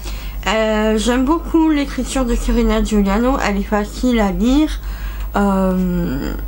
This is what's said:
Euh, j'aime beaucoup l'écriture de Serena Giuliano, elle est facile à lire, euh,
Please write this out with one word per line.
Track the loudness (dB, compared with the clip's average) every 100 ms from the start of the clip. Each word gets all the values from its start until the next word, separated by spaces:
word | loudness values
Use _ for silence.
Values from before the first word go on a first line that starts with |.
| -10 -10 -10 -6 -2
Euh, | 0 0 2 2 2
j'aime | 2 0 2
beaucoup | 0 2 2 4
l'écriture | 2 0 -4 -4 -2
de | 0
Serena | 0 0 2 2 2
Giuliano, | 2 2 2 2 2 2 0
elle | -2
est |
facile | 0 -2 -2 -2 0 2
à | 0
lire, | 2 2 2 2 -2 -8 -8 -8 -6 -4 0
euh, | 2 2 2 2 0 0 -2 -2 -4 -6